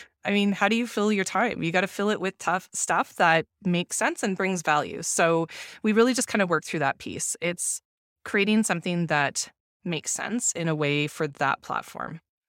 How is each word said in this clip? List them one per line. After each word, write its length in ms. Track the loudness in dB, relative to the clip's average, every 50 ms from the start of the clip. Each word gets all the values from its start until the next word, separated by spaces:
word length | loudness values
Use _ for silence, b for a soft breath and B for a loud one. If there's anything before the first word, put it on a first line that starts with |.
| B B B B _
I 60 | 0
mean, 220 | 2 2 4 2 2
how 160 | 2 2 2
do 80 | 2
you 100 | 2 0
fill 240 | -2 -2 0 0 2
your 140 | 2 0 0
time? 360 | -2 0 0 0 0 -2 -2 -4
You 80 | 0 0
gotta 160 | 0 0 0
fill 200 | -2 -2 -2 0
it 100 | 0 0
with 180 | -2 -6 -6 -4
tough 300 | -4 -2 -2 -2 -4 -6 -8
stuff 440 | -6 -2 0 0 0 0 -2 0
that 300 | 2 4 6 6 4 2 -2 _ _ -2
makes 320 | 0 0 0 -2 -2 -2
sense 260 | -2 0 -2 -2 -2 -2
and 140 | -4 -2
brings 260 | -2 -2 -2 -2 -2 0
value. 400 | 2 2 2 2 -2 -6 -6 -6
So 460 | -4 0 2 4 4 4 2 0 -2 B B B B B B -2
we 80 | 2 4
really 220 | 6 4 4 4
just 140 | 2 -2 0
kinda 180 | 0 0 2
work 180 | 2 2 0 0
through 160 | -2 -4 0
that 180 | 0 0 -2 -2
piece. 380 | -8 -10 -8 -6 -6 -6 -6 -4
It's 400 | -4 -4 -4 -4 -4 -6 -6 -6 -10 _ _ _ _ _ _ _ _
creating 380 | -2 0 2 4 4 4 4 4
something 440 | 2 0 -2 -2 -2 -2 -2 0 0
that 400 | 2 2 0 0 -2 -4 -8 -8 -12 _ _ _ _ _ _
makes 280 | -6 -6 -6 -6 -6 -6
sense 400 | -6 -6 -6 -6 -4 -2 -4 -4
in 160 | -2 -2 -2
a 60 | 0
way 320 | 0 0 0 2 0 0 -2
for 180 | -2 -4 -4
that 360 | -6 -2 -2 0 0 0 -2 -4
platform. 580 | -6 -6 -6 -6 -8 -10 -10 -10 -10 -10 -14 -16 _ _ _ _